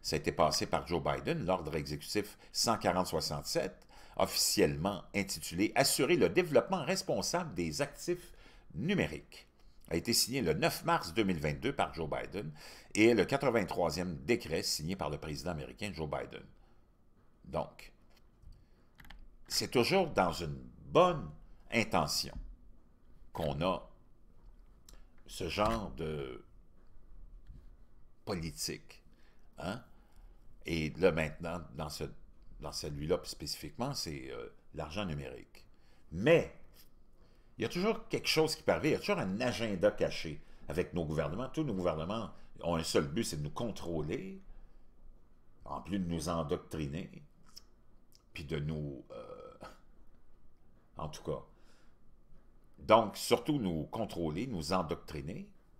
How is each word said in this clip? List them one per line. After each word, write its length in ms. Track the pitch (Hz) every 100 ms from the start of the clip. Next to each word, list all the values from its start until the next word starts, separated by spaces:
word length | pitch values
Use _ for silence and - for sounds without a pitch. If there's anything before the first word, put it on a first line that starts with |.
ça 120 | -
a 40 | 78
été 100 | 80
passé 360 | 82 78 - -
par 200 | 78 73
Joe 160 | 85
Biden, 420 | 71 67 69 165
l'ordre 300 | 87 92 76
exécutif 640 | 78 73 73 - 107 98 - -
cent 260 | - - 107
quarante 300 | 101 90 90
soixante-sept, 800 | 80 - 73 - 85 - - - - - -
officiellement 880 | 95 - - - 82 71 95 98 - 98
intitulé « 560 | 98 80 - 85 107
Assurer 420 | - 139 - 139 170
le 120 | 87
développement 560 | 127 175 131 - 185
responsable 720 | 139 190 - 117 - 170 165
des 280 | 160 165 147
actifs 500 | 139 - - 175 - - - - -
numériques », 720 | 156 185 190 82 80 - - - - - - -
a 60 | 85
été 180 | 113
signé 260 | 120 - 135
le 140 | 90
neuf 300 | 76 160 -
mars 280 | 156 170 -
deux 120 | 92
mille 160 | 98 85
vingt-deux 340 | 76 71 113
par 180 | - 85
Joe 160 | 80 78
Biden 420 | 67 60 95 151 - - - -
et 140 | 101 113
est 60 |
le 120 | 113 90
quatre-vingt-troisième 880 | 139 139 113 90 - 82 78 90 73
décret 380 | 69 117 - 85
signé 340 | - - 76 95
par 140 | 73
le 80 | 73
président 320 | 78 71 82
américain 400 | 78 64 64 101
Joe 160 | 82 76
Biden. 340 | 69 60 - - - - - - _ - - - -
Donc, 480 | - 80 - - - - - - - - - - - - - - - - - - -
c'est 240 | - 110
toujours 380 | 127 113 190 165
dans 240 | 104 90
une 240 | 78 82 67 62 - -
bonne 440 | 107 180 151 82 - - - -
intention 640 | 117 104 92 73 - - - - - - - - - - - -
qu'on 260 | - 78 71
a 300 | 90 87 - - - - - - - - - - - - - - -
ce 240 | - 90
genre 400 | 85 107 113 98
de 520 | - 80 76 65 58 - - - - - - - - - - - - - - - - - -
politique. 800 | - 95 80 - - 69 - - - - - - - -
Hein ? 240 | 85 120 - - - - - - - -
Et 260 | - 82 78 76
là, 160 | 90
maintenant, 480 | 80 76 - 85 87 -
dans 160 | 76 76
ce, 140 | - 76 - - - - -
dans 120 | 76
celui-là 460 | - 82 71 76 90
spécifiquement, 680 | - - 76 - 78 - 131
c'est, 380 | 135 85 69 65
euh, 180 | 62 58 - -
l'argent 320 | 73 78 90
numérique. 600 | 98 73 65 62 - - - - - - -
Mais, 480 | 82 127 165 87 - - - - - - - - - - -
il 40 |
y 20 |
a 40 | 113
toujours 400 | 175 208 208 -
quelque 200 | 131 -
chose 280 | - 156 -
qui 60 |
peut 80 | -
arriver, 160 | 85 156
il 40 |
y 40 | 127
a 20 |
toujours 200 | - 185
un 220 | 98 98
agenda 500 | 123 117 113 95 101
caché 520 | - 80 - 82 73 - - -
avec 240 | 78 85
nos 120 | 87
gouvernements. 440 | 78 78 73 92 127
Tous 120 | -
nos 120 | 151
gouvernements 580 | 95 87 78 82 113 95 - - -
ont 140 | 85 82
un 60 |
seul 240 | 82 104 73
but, 160 | 82
c'est 120 | 113 78
de 60 |
nous 80 | 73
contrôler, 920 | - 117 - 85 80 76 107 - 190 - - - - - - - - - - - -
en 160 | - 71
plus 200 | 65 98
de 80 | 87
nous 200 | 82 78
endoctriner, 960 | 82 76 87 - 78 71 78 - - - - - - - - - - - - -
puis 120 | -
de 140 | 76 76
nous... 460 | 73 78 73 67 -
Euh, 460 | - - - - - - - - - - - - - - - - - - -
en 120 | 76
tout 140 | -
cas, 220 | - 71 - - - - - - - - - - - - - -
donc 380 | 71 110 104 -
surtout 420 | - - - 147
nous 260 | 98 80
contrôler, 640 | 73 113 104 87 80 78 135
nous 240 | 95 76
endoctriner. 760 | 92 78 82 - 78 69 113 202 - - -